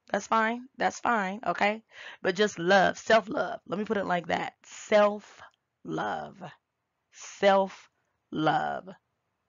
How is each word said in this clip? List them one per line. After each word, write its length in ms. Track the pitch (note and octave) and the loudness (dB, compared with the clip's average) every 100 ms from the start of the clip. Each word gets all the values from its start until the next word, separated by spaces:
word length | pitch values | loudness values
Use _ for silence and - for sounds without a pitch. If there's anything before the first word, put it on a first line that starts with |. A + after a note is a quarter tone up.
| _ | _
That's 140 | G3+ - | -4 0
fine. 400 | A3+ A3 A#3+ B3+ - | 0 0 -2 -8 -4
That's 220 | F#3 - | -4 -2
fine, 400 | - A#3 F#3+ G3+ - | -2 0 -2 -4 -4
okay? 360 | F3 G3+ A3 - - - - | 0 0 -2 -8 -20 -18 -6
But 140 | F#3 F#3 | -2 2
just 220 | G#3 - | 0 0
love, 400 | E3+ G3 F3 - | 4 6 4 2
self-love. 600 | - A3+ G3 D#4 - - - | 4 4 2 -2 -4 -6 -8
Let 120 | F3 | -6
me 60 | |
put 120 | G#3+ G#3 | -2 -2
it 100 | F3+ | -2
like 220 | F3 E3+ | -2 -2
that. 260 | F3+ - - | -4 -4 -10
Self 760 | - - - G#3 G#3 G#3 - - - _ _ _ | -20 -16 0 4 4 2 -10 -20 -20 _ _ _
self-love. 600 | - D#3 G#3 - D3 - F3 - _ _ _ _ _ | -10 -6 -4 -6 -8 -14 -18 -20 _ _ _ _ _
Self-love. 1800 | - - - G3 G3 G3 - - _ _ _ _ D#3 D#3 D#3 D3+ C#3+ F3+ - _ _ _ _ | -20 -20 0 4 4 2 -4 -20 _ _ _ _ -2 0 0 -2 -6 -10 -20 _ _ _ _